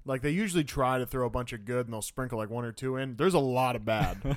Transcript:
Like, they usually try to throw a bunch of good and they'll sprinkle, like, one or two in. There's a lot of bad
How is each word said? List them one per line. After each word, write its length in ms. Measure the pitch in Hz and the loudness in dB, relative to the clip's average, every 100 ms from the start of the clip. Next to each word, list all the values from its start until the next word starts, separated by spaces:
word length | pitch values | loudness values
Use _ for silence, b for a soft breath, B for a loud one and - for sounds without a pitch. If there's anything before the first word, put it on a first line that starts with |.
Like, 180 | - 131 | -6 -2
they 100 | 143 | 0
usually 340 | 160 214 175 143 | 0 2 2 0
try 320 | - 127 127 | 0 2 2
to 80 | 123 | 0
throw 200 | 131 123 | 0 0
a 40 | |
bunch 240 | 117 123 | -2 -4
of 100 | 117 | -8
good 220 | 101 123 117 | -2 -2 -2
and 80 | |
they'll 80 | 113 | -4
sprinkle, 360 | 101 - 127 117 | -6 -6 -4 -4
like, 120 | 107 | -4
one 160 | 117 120 | -4 -6
or 80 | |
two 240 | 110 131 131 | -6 -4 -4
in. 180 | 135 117 | -4 2
There's 180 | 170 | 4
a 60 | 175 | 6
lot 380 | 135 127 127 120 | 4 2 2 0
of 80 | 107 | 0
bad 500 | 110 - 95 135 | 2 2 0 -2